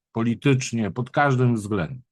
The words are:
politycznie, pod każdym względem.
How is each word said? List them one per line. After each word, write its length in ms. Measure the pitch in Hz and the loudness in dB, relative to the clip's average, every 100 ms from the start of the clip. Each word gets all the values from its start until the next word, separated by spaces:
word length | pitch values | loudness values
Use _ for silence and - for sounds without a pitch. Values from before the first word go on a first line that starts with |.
| _ | _
politycznie, 800 | 113 117 117 143 131 - 117 104 | -4 -2 0 2 2 0 -2 -2
pod 180 | - - | -4 -4
każdym 460 | 151 143 127 127 113 | 0 2 4 2 0
względem. 460 | 101 104 80 69 - | -2 -4 -4 -8 -16